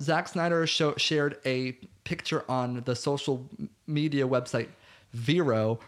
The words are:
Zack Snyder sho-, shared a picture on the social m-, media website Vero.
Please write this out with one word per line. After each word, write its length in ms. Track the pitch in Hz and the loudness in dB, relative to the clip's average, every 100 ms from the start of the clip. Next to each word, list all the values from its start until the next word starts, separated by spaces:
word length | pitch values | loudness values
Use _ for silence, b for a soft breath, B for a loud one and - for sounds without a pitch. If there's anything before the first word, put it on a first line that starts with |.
Zack 260 | 147 160 175 | 0 0 0
Snyder 380 | 180 170 170 160 | -2 2 2 2
sho-, 300 | - 151 143 | 2 2 2
shared 400 | - 156 143 143 131 | 0 2 0 0 -2
a 260 | 127 131 123 - - | -2 -2 -8 -18 -18
picture 400 | - 127 - 160 - | -8 -8 -2 -4 0
on 320 | 127 123 123 | -2 -2 -4
the 100 | 127 120 | -2 -2
social 520 | 147 143 - 127 131 - | 0 -2 -2 -4 -4 -12
m-, 120 | 143 _ - | -12 _ -4
media 400 | 147 156 143 131 | 0 0 2 2
website 420 | 127 131 120 117 - b b b | 2 2 -2 -4 -10 b b b
Vero. 680 | 120 117 175 147 110 110 113 | -6 2 4 4 4 2 0